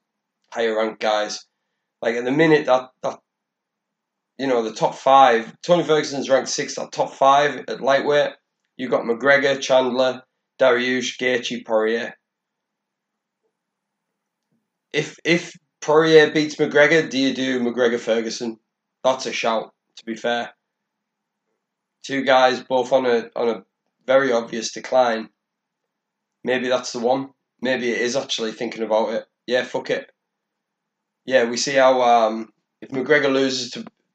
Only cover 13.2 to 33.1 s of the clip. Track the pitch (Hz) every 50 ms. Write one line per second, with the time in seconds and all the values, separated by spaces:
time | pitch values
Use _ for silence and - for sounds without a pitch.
13.2 | _ _ _ _ _ 440 _ _ _ _ _ _ _ _ _ _ _ _ _ _
14.2 | _ _ _ _ _ _ _ _ _ _ _ _ _ _ - 147 151 - - -
15.2 | - 147 175 175 - - - - _ _ _ _ - 151 147 160 165 160 160 156
16.2 | 151 147 - 156 151 151 - - 151 - 127 147 147 147 165 160 151 - 123 135
17.2 | 135 131 120 127 131 131 127 123 120 117 110 123 123 117 120 117 - 120 113 117
18.2 | 110 113 - - 123 113 110 - _ _ _ _ _ _ _ _ - 127 127 -
19.2 | - 117 110 - - 113 113 107 - - _ _ _ _ _ - - 113 110 110
20.2 | - 120 120 120 117 - - _ _ _ _ _ _ _ _ _ _ _ _ _
21.2 | _ _ _ _ _ _ _ _ _ _ _ _ _ _ _ _ - - 139 135
22.2 | 135 139 131 127 131 127 123 113 - - 131 127 120 - 135 131 127 123 120 113
23.2 | 110 - - - 123 117 110 95 - _ _ _ _ _ _ _ _ 131 131 135
24.2 | 139 127 117 117 113 113 113 113 107 - - 113 - - 127 127 123 117 113 110
25.2 | 113 - _ _ _ _ _ _ _ _ _ _ _ _ _ _ _ _ _ _
26.2 | _ _ _ _ - 123 127 123 123 123 127 123 123 - - 120 113 123 135 135
27.2 | 135 - _ _ _ _ _ _ 117 131 127 117 123 120 107 101 120 120 127 135
28.2 | - - - - 113 110 104 - 123 110 107 113 113 104 107 110 110 107 113 107
29.2 | - _ _ _ _ - 123 127 123 - - 127 - - 127 - - - _ _
30.2 | _ _ _ _ _ _ _ _ _ _ _ _ _ _ _ _ _ _ _ _
31.2 | _ 127 131 123 117 117 123 120 - 143 139 135 131 131 131 127 123 120 120 117
32.2 | 110 107 110 113 110 - _ _ _ _ _ _ 113 - - 131 127 147